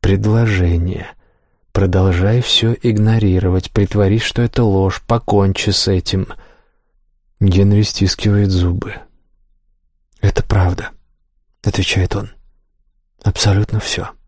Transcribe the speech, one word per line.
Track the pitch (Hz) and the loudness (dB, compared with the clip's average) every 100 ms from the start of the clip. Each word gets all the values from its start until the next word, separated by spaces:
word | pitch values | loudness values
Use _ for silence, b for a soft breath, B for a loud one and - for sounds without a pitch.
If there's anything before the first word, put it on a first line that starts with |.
Предложение. | - 98 104 113 117 95 87 85 87 92 92 - _ _ _ _ _ | 0 0 2 2 2 2 0 0 -2 -6 -10 -18 _ _ _ _ _
Продолжай | - 95 92 95 87 95 120 | -2 0 2 2 2 2 0
все | 120 - 113 117 | 0 0 0 -2
игнорировать, | 123 107 107 113 104 92 95 92 - | -2 2 2 2 2 2 2 0 0
притворись, | - 98 104 98 107 | -2 0 2 2 2
что | - - | -2 -2
это | 120 - | -2 0
ложь, | 113 95 95 - | 0 2 0 -4
покончи | - 117 - 101 98 95 - | -4 -4 0 0 2 0 -2
с | 95 - | -2 0
этим. | 92 - 92 92 - b b b b b b _ _ _ _ | -2 -2 -4 -6 -10 b b b b b b _ _ _ _
Генри | 98 92 98 104 | 0 2 2 2
стискивает | 107 - 98 - 107 101 101 | 0 0 -2 0 0 2 2
зубы. | 92 87 90 - - - _ _ _ _ _ _ _ _ _ _ _ | 0 0 -2 -6 -12 -18 _ _ _ _ _ _ _ _ _ _ _
"Это | 98 - | -2 0
правда", | - 101 90 90 - - _ _ _ _ _ _ - | 0 2 2 -2 -8 -16 _ _ _ _ _ _ -4
отвечает | - 92 - 90 98 | -2 -2 0 -2 -4
он. | - - - _ _ _ _ _ _ _ | -8 -16 -20 _ _ _ _ _ _ _
"Абсолютно | - - 107 98 107 107 | -6 -2 0 2 0 -4
все". | - - - - | -4 -8 -10 -14